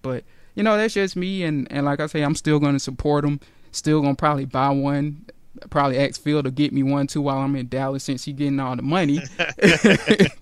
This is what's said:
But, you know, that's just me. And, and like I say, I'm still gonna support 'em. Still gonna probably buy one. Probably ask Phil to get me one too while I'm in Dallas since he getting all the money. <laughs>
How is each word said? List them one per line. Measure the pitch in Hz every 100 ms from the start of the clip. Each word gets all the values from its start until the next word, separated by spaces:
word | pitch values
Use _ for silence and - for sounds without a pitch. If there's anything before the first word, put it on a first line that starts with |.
But, | 131 127 - - -
you | 202
know, | 214 208
that's | 220
just | 208 190 180
me. | 185 190
And, | 165 147 123
and | 143 143
like | 143
I | 151
say, | 156
I'm | 143
still | - 151 147
gonna | 143 139
support | - 131 147 147
'em. | 143 143 - - -
Still | - 151 156
gonna | 143 139
probably | 156 143
buy | 135 131 135
one. | 139 139 143 147 147 - - - - -
Probably | 151 139 127
ask | 139 -
Phil | 147 151
to | 139
get | 131 147
me | 139
one | 135 143 139
too | 151
while | 143 135
I'm | 135 135
in | 123
Dallas | 131 135 135
since | - 127
he | -
getting | 135 143 139
all | 131 123
the |
money. | 135 180 151 151 139 - 156 -
<laughs> | 190 165 214 180 - 208 180 -